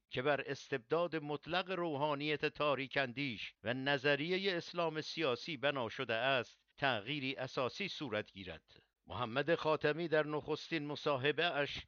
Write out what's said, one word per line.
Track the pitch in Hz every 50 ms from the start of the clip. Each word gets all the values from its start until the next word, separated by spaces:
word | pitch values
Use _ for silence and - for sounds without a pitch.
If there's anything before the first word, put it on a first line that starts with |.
| _ -
که | - 131
بر | 127 151 143 131
استبداد | 131 135 135 - - - 143 127 110 - 151 165 175 165 156
مطلق | 160 147 147 147 - - 147 170 180 185 180
روحانیت | 190 175 175 165 147 135 147 151 143 139 147 151 151 143 156
تاریک | 151 - - 147 151 135 127 135 127 - 143
اندیش | 135 123 110 135 143 135 110 87 - - - _ -
و | 110 123
نظریهٔ | 131 131 143 143 131 120 147 143 135 151 170 185 190 196 196 180 170
اسلام | - - - 175 170 160 156 156
سیاسی | 143 - - 165 160 135 120 - - 170 156 117
بنا | 131 143 143 135 117 107
شده | - - 131 117 113
است، | 113 123 135 135 123 107 - - _ _ _ _ -
تغییری | 147 135 123 107 98 123 151 147 131 131 135
اساسی | - 131 131 - 147 131 117 - - 202 165
صورت | - - 156 120 104 107 104 -
گیرد. | - 98 95 87 80 78 _ _ - - _ _ _ _ _ -
محمد | 87 104 120 110 117 139 147 156 170
خاتمی | - - 156 156 143 - 147 147 160 175 156
در | 156 156 151 151
نخستین | 151 147 - - 156 - - - 165 156 147 147
مصاحبه | 139 - - 151 143 123 127 147 139 143 165
اش | 175 139 143 143 - - - -